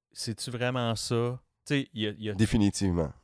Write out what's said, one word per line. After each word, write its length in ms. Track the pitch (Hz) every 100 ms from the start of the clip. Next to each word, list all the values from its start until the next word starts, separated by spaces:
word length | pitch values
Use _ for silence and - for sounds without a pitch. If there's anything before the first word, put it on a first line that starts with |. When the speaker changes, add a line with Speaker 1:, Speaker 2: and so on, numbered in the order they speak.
| _
Speaker 1:
c'est-tu 400 | - - 107 -
vraiment 440 | 120 123 127 117 113
ça ? 440 | - 120 120 127 _ _ -
Tu 100 | 143
sais, 60 | -
il 80 | 113
y 60 | 107
a, 40 |
il 120 | 104
y 60 | 107
a 40 |
Speaker 2:
Définitivement. 760 | 98 107 120 101 - 98 85 76 -